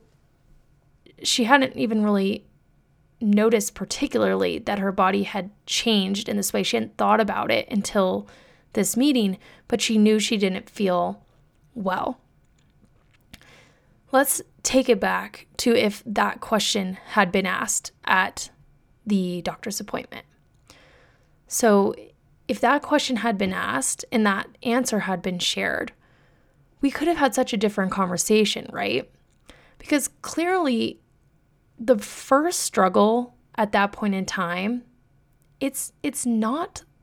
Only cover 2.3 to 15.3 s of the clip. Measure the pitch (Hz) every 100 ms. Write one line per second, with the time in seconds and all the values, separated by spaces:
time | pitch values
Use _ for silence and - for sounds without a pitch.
2.3 | 208 - _ _ _ _ _ _ _ 214
3.3 | 208 220 240 208 - 196 - 285 240 196
4.3 | 190 185 160 233 202 196 190 185 196 196
5.3 | 202 185 - - - 240 214 190 196 202
6.3 | 202 196 208 185 233 226 - 202 220 208
7.3 | 196 208 - - 208 196 208 185 196 202
8.3 | - - _ _ - 190 - 285 262 202
9.3 | 185 - - - 233 - 220 208 214 208
10.3 | 220 196 185 - - 202 180 175 202 _
11.3 | _ _ _ _ - 185 185 - 254 _
12.3 | _ _ _ _ _ _ _ _ _ _
13.3 | - - - - _ _ _ _ 269 277
14.3 | - - _ - 262 254 214 196 185 196